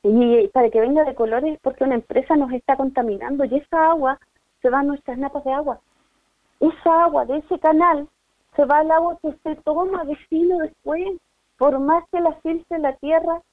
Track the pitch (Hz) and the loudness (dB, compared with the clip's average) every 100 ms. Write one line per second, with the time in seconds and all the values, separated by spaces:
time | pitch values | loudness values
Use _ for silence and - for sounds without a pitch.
0 | 208 226 240 233 202 262 233 220 233 302 | 2 2 4 4 2 2 2 2 2 2
1 | 294 262 220 233 302 302 262 262 269 240 | 0 -2 -2 -2 -4 -4 -6 -2 -2 -2
2 | - 254 262 311 262 247 - 269 269 269 | -2 -4 0 0 0 -4 -2 -2 -2 -2
3 | 240 196 240 277 262 269 - 330 320 330 | -4 -6 -6 -4 -2 -2 -2 0 2 2
4 | 262 277 _ _ _ _ 254 269 285 285 | -2 -4 _ _ _ _ 2 2 2 -4
5 | - 247 277 277 262 269 294 233 _ _ | -8 -8 -8 -6 -4 -4 -4 -8 _ _
6 | _ _ _ _ _ _ 320 330 339 330 | _ _ _ _ _ _ -2 0 2 4
7 | 339 294 240 294 - 370 320 311 349 302 | 4 0 -2 -6 -6 -2 2 4 4 2
8 | 294 _ _ _ _ - 269 294 311 320 | -4 _ _ _ _ 0 2 2 4 2
9 | 339 339 311 - 311 311 - 311 381 381 | 0 -4 -8 -8 -10 -6 -4 -2 -2 -4
10 | 294 302 _ 320 349 359 311 _ - 320 | -6 -10 _ 0 0 0 -4 _ -8 -6
11 | 381 359 _ _ _ _ 277 269 277 339 | -6 -10 _ _ _ _ 0 2 0 0
12 | 339 349 339 320 320 330 - 330 294 262 | 0 -2 -2 -2 -6 -6 -6 -4 -4 -6
13 | 285 320 330 330 _ | -2 0 0 -6 _